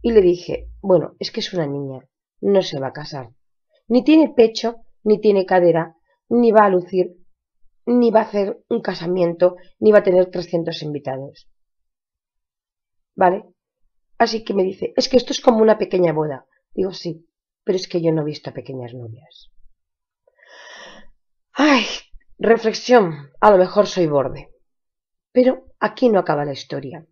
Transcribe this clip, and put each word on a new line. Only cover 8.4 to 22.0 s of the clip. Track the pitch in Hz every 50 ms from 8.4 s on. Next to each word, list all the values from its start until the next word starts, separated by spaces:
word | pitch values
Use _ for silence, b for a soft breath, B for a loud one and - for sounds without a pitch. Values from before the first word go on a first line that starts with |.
| 196 196 - - _ _
un | 233 233
casamiento, | - - 185 - 170 170 180 185 175 170 170 170 175 180 180 B B B B _
ni | 214 214
va | 208 202
a | 208
tener | 196 180 180 185 180
trescientos | - 180 175 - - 170 165 165 156 - 156
invitados". | 151 147 143 - 131 135 131 135 147 _ - _ _ _ _ _ _ _ _ _ _ _ _ _ _ _ _ _ _ _ _ _ _ _ _ _ _ _ _ _ _ _ _ _ _ _
¿Vale? | - 190 180 185 208 - _ _ _ _ _ _ _ _ _ _ _ _ _ _
Así | _ 233 226 220 220 220
que | - 202
me | 196 185
dice, | 190 190 - - - -
"Es | - - -
que | -
esto | 240 240 - 285
es | -
como | - 254 226 220
una | 220 220 214
pequeña | 214 190 - - 185 175 165 151
boda". | 156 151 151 139 127 _ _ _ _ _ _ -
Digo, | - 190 190 175
"Sí, | - - 175 156 160 _ _ _ _ _ _ _ _ _
pero | - 185
es | 185 185
que | - - 175
yo | 160 165
no | 165 160
he | 147
visto | 151 151 - _ 135
a | 127
pequeñas | 135 127 - 135 127 123 117 123
novias". | 127 120 117 113 - _ _ - - - - _ - - - _ _ _ _ _ _ _ _ _ _ _ B B B B B B B B B B B B B B B B B _ _ _ _ _ _ _ _ _
Ay, | - 277 302 277 240 214 - - -